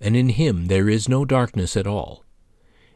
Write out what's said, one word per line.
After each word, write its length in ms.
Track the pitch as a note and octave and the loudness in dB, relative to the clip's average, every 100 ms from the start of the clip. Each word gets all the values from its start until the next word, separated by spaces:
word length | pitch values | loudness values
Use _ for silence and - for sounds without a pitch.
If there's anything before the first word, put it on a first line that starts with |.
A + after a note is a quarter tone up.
and 160 | G#2 A#2+ | 0 2
in 140 | B2+ | 2
him 360 | A2 D#3 F#2 F2 | 2 0 0 0
there 220 | F#2+ G2+ | 2 2
is 200 | A2 A2+ | 0 0
no 160 | B2+ | 0
darkness 520 | C#3 C3 A#2+ G#2+ F2 G#2 | 2 0 0 -2 -2 -2
at 100 | G2 | -4
all. 380 | G2+ - - - _ _ _ _ _ _ | -6 -8 -16 -20 _ _ _ _ _ _